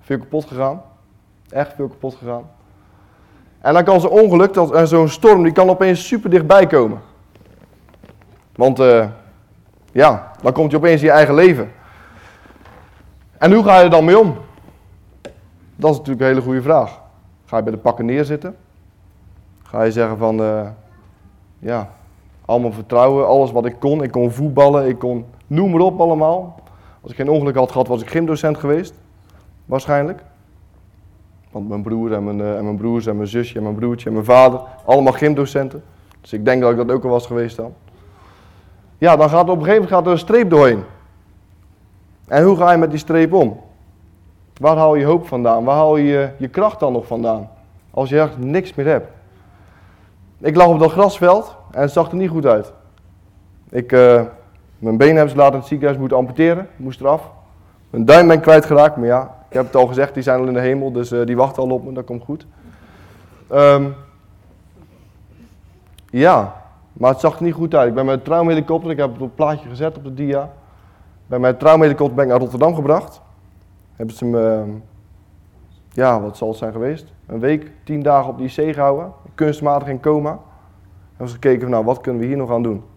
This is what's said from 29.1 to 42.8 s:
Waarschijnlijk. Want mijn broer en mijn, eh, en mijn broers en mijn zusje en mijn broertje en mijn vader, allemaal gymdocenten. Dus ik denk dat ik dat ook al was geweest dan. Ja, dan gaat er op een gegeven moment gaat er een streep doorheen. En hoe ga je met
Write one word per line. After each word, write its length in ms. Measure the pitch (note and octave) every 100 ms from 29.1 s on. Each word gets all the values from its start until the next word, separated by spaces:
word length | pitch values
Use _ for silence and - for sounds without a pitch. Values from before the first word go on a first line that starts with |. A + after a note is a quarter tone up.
| _ _ _ _ _
Waarschijnlijk. 580 | - C3+ - C#3+ D3 G#3 - _ _ _ _ _ _ _ _ _ _ _ _
Want 160 | A2 G2+
mijn 140 | G#2
broer 300 | G#2 A2+ A2+
en 120 | G#2+
mijn, 160 | G2+ G#2
eh, 160 | G#2 G#2
en 80 |
mijn 120 | G#2 G#2
broers 300 | A2+ A#2 A2+
en 100 | G#2
mijn 120 | G#2
zusje 280 | A#2 A#2 A2+
en 60 |
mijn 120 | G#2+
broertje 320 | G#2 A#2+ A#2+ A2+
en 60 |
mijn 120 | A2
vader, 360 | G#2+ B2 C3 B2+ - -
allemaal 280 | - C#3 C3+
gymdocenten. 720 | B2 D3+ C#3+ C#3 C#3+ C3+ D3 _ _ _ _
Dus 120 | _
ik 120 | A2
denk 180 | G#2+ B2+
dat 80 | B2
ik 60 | A#2
dat 140 | A#2+
ook 140 | B2
al 60 | B2+
was 160 | A#2+ A#2+
geweest 300 | A#2+ A#2 A2
dan. 180 | A#2 E3 _ _ - _ _ _ _ _ _ _ _ _
Ja, 180 | E3 D#3
dan 120 | D3+
gaat 180 | E3 F3
er 60 |
op 60 | F3+
een 60 |
gegeven 180 | D#3 A3
moment 100 | F#3
gaat 140 | F#3 E3+
er 60 |
een 60 | E3+
streep 320 | - A3+ G#3
doorheen. 320 | D#3+ C3+ A2 F#2 - _ _ _ _ _ _ _ _ _ _ _ _ _
En 160 | C#3+
hoe 120 | F3+ F3+
ga 160 | F3
je 60 |
met 120 | E3+